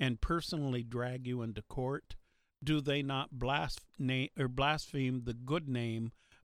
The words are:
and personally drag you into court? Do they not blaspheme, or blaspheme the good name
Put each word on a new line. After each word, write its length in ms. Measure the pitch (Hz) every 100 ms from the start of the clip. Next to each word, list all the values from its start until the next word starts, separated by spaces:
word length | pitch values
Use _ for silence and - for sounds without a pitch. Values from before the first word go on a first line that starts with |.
and 200 | 131 117
personally 600 | - 170 - 160 139 123
drag 440 | 120 120 123 127 123
you 140 | 123
into 220 | 113 107
court? 540 | - 135 127 139 - - _ _ _ _
Do 160 | 139 151
they 220 | 139 143
not 360 | 139 135 - 123
blaspheme, 920 | 123 147 156 - - - 131 131 135 -
or 120 | 127
blaspheme 720 | 127 139 156 - 143 127 127
the 120 | 120
good 340 | 120 127 165 143
name 420 | 123 117 113 113 - _ -